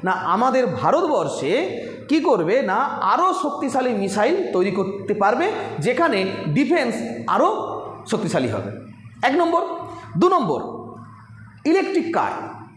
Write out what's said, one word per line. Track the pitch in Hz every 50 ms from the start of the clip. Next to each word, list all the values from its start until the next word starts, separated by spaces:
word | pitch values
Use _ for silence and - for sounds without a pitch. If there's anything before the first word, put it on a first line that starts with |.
| -
না, | 185
আমাদের | 185 - - 156 175 202 233 262 254 262 247 214
ভারতবর্ষে | 156 - - 160 196 320 - 330 294 208 165 143 127 - - 135 180 254 349 370 - - - - - - - -
কি | 277 320
করবে | 285 370 - 196 165 156 202 262
না, | 269 202 185 214 262 285 - -
আরও | - 185 214 262 349 370 -
শক্তিশালী | - - 294 262 - - 269 240 277 262 254 240
মিসাইল | 202 196 190 196 208 214 254 339 403 359 - 208
তৈরি | 190 185 202
করতে | 180 202 190 190 196 - - - 208
পারবে, | 214 202 196 220 247 330 415 427 - - - - -
যেখানে | 143 196 262 254 339 330 247 196 190 190 190 - - 160
ডিফেন্স | 147 202 285 233 330 339 277 240 - - - - - - 117 -
আরও | 175 208 285 370 440 - - - - - - - - - - -
শক্তিশালী | - - - 175 - 165 131 123
হবে। | 107 101 - 104 110 131 - - - - - - - - -
এক | 254 269
নম্বর। | 349 339 330 339 349 359 - - - - - - - - - - 160
দু | 208 359
নম্বর, | 370 349 254 170 143 120 - - - - - - - - - - - - - - - - - - - - -
ইলেকট্রিক | 277 339 392 339 - 392 359 - - -
কার। | 190 120 98 - - - - - - - - -